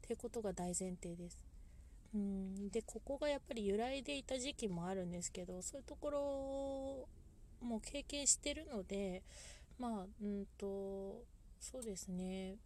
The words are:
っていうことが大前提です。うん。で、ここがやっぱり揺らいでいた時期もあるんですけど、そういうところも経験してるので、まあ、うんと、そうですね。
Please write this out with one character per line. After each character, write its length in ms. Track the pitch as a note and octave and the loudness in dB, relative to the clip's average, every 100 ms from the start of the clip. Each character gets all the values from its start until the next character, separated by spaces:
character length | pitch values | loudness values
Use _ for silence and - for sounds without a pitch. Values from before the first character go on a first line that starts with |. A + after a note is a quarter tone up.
っ 40 | - | 0
て 60 | |
い 20 | A3+ | -2
う 20 | |
こ 120 | A#3 | 0
と 120 | A#3 | 0
が 120 | G#3 | 0
大 140 | F#3 F3 | 2 2
前 280 | F3 F#3 F3+ | 2 0 -2
提 140 | F3 E3+ | -4 -4
で 140 | F3 | -6
す。 140 | - - - - - - - - | -10 -12 -14 -14 -14 -14 -16 0
う 40 | G#3+ | 2
ん。 520 | G3+ G3 F#3+ F#3+ G3+ | 4 2 0 0 2
で、 140 | A#3 | 0
こ 180 | - A3+ | 0 -6
こ 140 | - C#4 | -2 2
が 100 | D4+ | 4
や 100 | C#4 | 4
っ 40 | - | 2
ぱ 80 | A#3 | 2
り 120 | G3+ | 6
揺 100 | G3+ | 6
ら 140 | A#3+ | 4
い 120 | C4+ | 2
で 140 | B3+ C#4+ | 2 0
い 60 | |
た 140 | - C4 | 2 0
時 160 | C4 | 2
期 140 | C#4 A3 | 2 2
も 180 | E3+ F3 | 2 2
あ 80 | |
る 120 | F#3+ F3+ | 2 2
ん 60 | |
で 100 | F3 | 0
す 100 | E3+ | -2
け 140 | - F3+ | -2 -4
ど、 160 | F#3 | -2
そ 160 | F3+ C#4 | -4 -4
う 40 | |
い 20 | |
う 0 | |
と 120 | - C#4+ | -8 -2
こ 1120 | D4 C#4+ C#4+ C#4 C4+ C#4 C#4 C4+ C4+ C4+ - - - - - - | 2 4 4 2 2 2 2 0 0 -2 -6 -12 -16 -16 -16 -6
ろ 60 | A#3+ | 0
も 120 | A3 | 0
経 240 | - C#4+ | 0 -4
験 240 | C4+ C#4+ C4+ | 0 4 6
し 80 | - | 6
て 180 | D4 | 6
る 140 | D4+ D#4 | 0 -2
の 160 | A#3 | -4
で、 400 | F#3 G3 G3 F#3 - - - - - - | 0 0 2 0 -6 -14 -12 -14 -14 -4
ま 220 | A#3+ G#3+ | 0 0
あ、 40 | F#3+ - | -4 -4
う 40 | G#3 | 0
ん 200 | G3+ G3 - | 0 -2 -2
と、 680 | G3 G3 G3 G3 G3 A3+ A#3+ - - - | -2 0 0 -2 -4 -6 -10 -16 -16 -12
そ 200 | - C4 | -8 -4
う 40 | |
で 120 | A3+ F#3 | -4 -4
す 140 | - | 0
ね。 480 | F3+ F#3 F#3+ F#3+ G3+ | 0 2 0 -2 -4